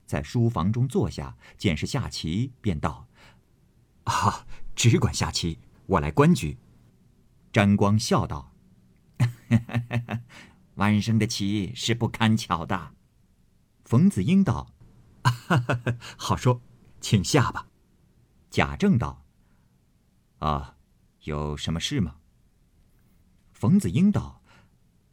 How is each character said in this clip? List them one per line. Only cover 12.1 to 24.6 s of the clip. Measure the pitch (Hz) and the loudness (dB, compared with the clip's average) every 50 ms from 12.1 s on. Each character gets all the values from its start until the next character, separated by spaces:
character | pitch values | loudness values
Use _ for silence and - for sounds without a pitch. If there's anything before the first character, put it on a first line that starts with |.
| - - 113 110 110 | 0 0 2 2 2
瞧 | 110 - - 87 82 82 | 2 0 -4 -4 -4 -2
的。” | - 98 90 80 73 - _ _ _ _ _ _ _ _ _ _ _ _ _ _ _ _ _ _ | -4 -6 -6 -6 -12 -18 _ _ _ _ _ _ _ _ _ _ _ _ _ _ _ _ _ _
冯 | - - 123 170 202 | -2 2 4 4 4
子 | - - 90 | 2 2 0
英 | 113 185 196 | 2 2 2
道：“ | 190 147 95 73 - - - _ - - _ - _ _ _ - - 123 120 - - - 175 143 120 - | 2 2 0 -4 -6 -10 -16 _ -20 -20 _ -20 _ _ _ -4 -2 -2 -2 -2 -2 0 0 0 2 0
<laughs> | 139 120 - 127 123 - - - - | -2 -2 -2 -4 -6 -6 -10 -16 -14
好 | - - - 98 | -10 -4 -4 -4
说， | - - 127 127 123 - - - _ _ - - - | 0 2 0 0 0 -4 -14 -20 _ _ -20 -20 -14
请 | - - - 101 | -2 2 2 2
下 | 87 - - 143 113 - | 2 2 2 2 2 2
吧。” | - - - - _ _ _ _ _ _ _ _ _ _ _ _ _ _ _ _ | -2 -6 -12 -14 _ _ _ _ _ _ _ _ _ _ _ _ _ _ _ _
贾 | - - 80 69 71 | -2 0 0 0 -2
政 | - - 208 175 | 0 2 2 2
道 | 117 78 71 64 67 - _ _ _ _ _ _ _ _ _ _ _ _ _ _ _ _ _ _ _ _ _ _ _ | 2 0 -2 -6 -12 -20 _ _ _ _ _ _ _ _ _ _ _ _ _ _ _ _ _ _ _ _ _ _ _
：“啊， | 78 76 73 71 71 - - _ _ _ _ _ _ _ _ _ | -2 -2 -2 -2 -4 -8 -16 _ _ _ _ _ _ _ _ _
有 | - 80 76 73 76 73 73 | -10 -8 -6 -4 -4 -6 -6
什 | 71 - - 80 | -6 -6 -4 -4
么 | 82 | -4
事 | - - 147 139 | -4 -4 -2 -2
吗？” | 92 - - - _ _ _ _ _ _ _ _ _ _ _ _ _ _ _ _ _ _ _ _ _ _ _ _ _ _ _ | -2 -4 -6 -12 _ _ _ _ _ _ _ _ _ _ _ _ _ _ _ _ _ _ _ _ _ _ _ _ _ _ _
冯 | _ - 104 175 208 | _ 2 4 4 4
子 | - 90 | 4 2
英 | 82 113 185 208 | 2 4 4 4
道 | 196 110 73 71 - - _ _ _ - | 4 2 -2 -4 -10 -20 _ _ _ -20